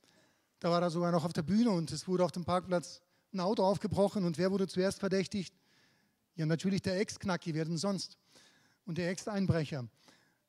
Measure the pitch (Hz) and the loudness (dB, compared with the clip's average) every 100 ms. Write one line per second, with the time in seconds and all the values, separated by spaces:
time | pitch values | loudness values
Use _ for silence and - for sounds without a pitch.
0 | _ _ _ _ _ _ 175 175 175 165 | _ _ _ _ _ _ 0 2 2 0
1 | 175 175 165 - 139 208 240 180 156 143 | 2 2 2 -2 0 4 4 2 0 -6
2 | - 180 175 - 170 175 175 175 - - | -2 2 2 0 -2 -2 0 -2 -2 -12
3 | _ _ _ 190 180 233 190 196 202 165 | _ _ _ -2 0 2 2 2 0 2
4 | 202 208 175 151 185 196 190 - 185 - | 2 2 0 2 0 2 0 0 0 0
5 | 196 190 185 104 - - _ _ _ _ | 0 0 0 -4 -8 -12 _ _ _ _
6 | _ _ _ - 156 160 190 190 - 185 | _ _ _ -4 0 0 0 0 0 -2
7 | 220 - 202 175 - 151 160 165 196 190 | -2 -4 -4 -2 -2 -4 -2 -2 -2 -2
8 | - - _ - - _ _ _ - 170 | -6 -14 _ -20 -20 _ _ _ -8 -4
9 | 175 185 - 202 190 165 147 143 120 - | -4 -4 -4 0 2 2 0 -4 -8 -14
10 | - _ _ _ | -20 _ _ _